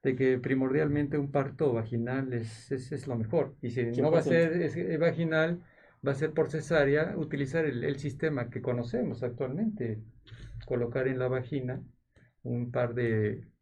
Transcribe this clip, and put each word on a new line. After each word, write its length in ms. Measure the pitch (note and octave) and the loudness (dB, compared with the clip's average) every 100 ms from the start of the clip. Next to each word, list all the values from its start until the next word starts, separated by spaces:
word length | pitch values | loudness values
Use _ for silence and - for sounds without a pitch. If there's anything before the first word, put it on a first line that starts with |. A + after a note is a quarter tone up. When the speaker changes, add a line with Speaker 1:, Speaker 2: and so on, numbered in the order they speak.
Speaker 1:
de 120 | C#3 B2+ | 0 2
que 220 | C3 B2+ | 2 2
primordialmente 760 | C3 C3 C3 C#3+ D3+ D3 C#3+ D3+ | 2 2 2 2 2 2 0 0
un 140 | C#3 | 0
parto 400 | C#3 C3+ - D3+ | 0 0 0 2
vaginal 640 | A2+ A2 A#2 A#2 C3 C3 | 2 0 -2 -2 -2 -2
es, 380 | A#2+ A2 - - | -4 -6 -12 -6
es, 200 | C3+ - | -6 -4
es 160 | D3+ C#3+ | -8 -4
lo 80 | A#2+ | -4
mejor. 400 | G#2+ E3+ C3+ - | 0 0 0 -4
Y 80 | B2 | -6
si 160 | A#2+ A#2 A#2+ | -2 0 2
no 100 | D3 | 4
va 80 | E3 | 4
a 20 | |
Speaker 2:
Cien 120 | C#3+ E3 E3 | 6 4 4
por 0 | |
ciento. 40 | |
Speaker 1:
ser, 80 | F3 | 2
es, 120 | D#3+ D#3 | 0 -2
eh, 220 | F3 D#3+ | -2 2
vaginal, 640 | E3 E3 E3 D#3+ D#3+ F3 - _ - _ C#3 | 2 2 0 2 2 0 -8 _ -20 _ -2
va 60 | |
a 40 | C#3 | 0
ser 180 | D#3 | 0
por 160 | D#3+ D3+ | 2 0
cesárea, 640 | D3+ - E3 C#3 D3 F3 F#3+ | 0 2 4 6 4 2 -2
utilizar 480 | D3 C#3+ C3 D#3+ D#3 | -4 -2 0 0 0
el, 180 | B2 D3 | 0 -2
el 140 | C#3 | -2
sistema 500 | D3 - D#3+ C#3 A#2+ | -4 -2 -2 -2 -4
que 120 | A#2 | -4
conocemos 640 | - A#2+ A#2+ A#3+ G3 A2+ | -2 -2 -2 -2 -2 -2
actualmente, 760 | B2+ B2 C3 D3+ A3 G#3 A#2 G#2+ - - - - - - - | -6 -4 -4 0 -2 -2 -4 -4 -10 -20 -20 -18 -14 -14 -4
colocar 420 | B2 A#2+ C3 C3 | -2 -2 0 -2
en 100 | C3 | 0
la 100 | B2+ | 0
vagina 540 | C3 B2 C#3+ B2+ C3 - _ _ _ _ _ | -2 -2 -4 -4 -8 -10 _ _ _ _ _
un 280 | B2 A#2+ A#2+ | -6 -4 -2
par 220 | A#2+ A#2+ | -2 -2
de 500 | A#2+ A#2+ A2 G#2 G2+ - _ | 0 0 2 2 -2 -10 _